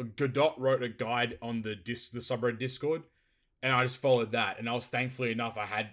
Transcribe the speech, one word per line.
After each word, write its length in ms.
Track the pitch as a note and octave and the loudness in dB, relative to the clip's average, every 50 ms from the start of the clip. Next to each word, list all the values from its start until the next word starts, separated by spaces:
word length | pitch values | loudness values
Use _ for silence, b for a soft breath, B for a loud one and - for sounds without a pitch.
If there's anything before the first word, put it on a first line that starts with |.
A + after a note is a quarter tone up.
| B2 A2+ G#2+ | -10 -8 -2
Godot 380 | - C#3+ C3+ - C#3 C#3+ D#3 - B2 | 0 0 0 4 4 4 4 4 2
wrote 240 | B2+ C3+ C3+ A#2+ B2 | 2 2 2 2 2
a 60 | A#2+ | -2
guide 500 | A2 - B2 A2+ A#2+ A#2+ A#2+ A#2 A#2 - | -4 -4 -2 0 2 2 0 0 -2 -6
on 220 | A#2 A#2 A#2 A#2 G#2+ | -6 -4 -4 -4 -2
the 120 | A2 G#2+ | -4 -6
dis-, 360 | G2 F2+ A2 A#2+ - - - | -6 -6 -6 -6 -6 -6 -6
the 80 | - A#2+ | -8 -6
subreddit 400 | A#2 - C3 A2+ A#2 B2 A#2 A2 | -4 -2 -2 0 0 0 0 0
Discord, 460 | B2+ B2+ C3 - - D3 D#3+ D#3+ D3+ - _ _ _ _ _ _ _ _ _ _ - | -4 -4 -4 -2 -2 -2 -2 -2 -4 -10 _ _ _ _ _ _ _ _ _ _ 0
and 100 | C3 C3 | 2 4
I 100 | B2 B2+ | 4 4
just 120 | B2 B2+ - | 2 0 0
followed 340 | - C#3 B2+ A#2+ A#2 G#2+ A2 | 4 6 6 6 4 2 2
that. 260 | A#2 A2 G2 F#2 - | 2 2 0 0 -4
And 100 | A2+ A#2 | -4 -2
I 60 | A#2+ | -2
was, 120 | B2 A#2 - | -2 -2 -2
thankfully 440 | - B2 B2+ B2+ B2+ - B2+ A#2 A2+ | -2 -2 -2 -2 -2 -2 -2 -2 0
enough, 240 | A#2 A#2 A2+ A2 | -2 -2 -4 -4
I 80 | G#2+ G#2 | -4 -6
had 260 | G2 G#2+ G#2+ A2 G#2+ | -2 -2 -4 -4 -4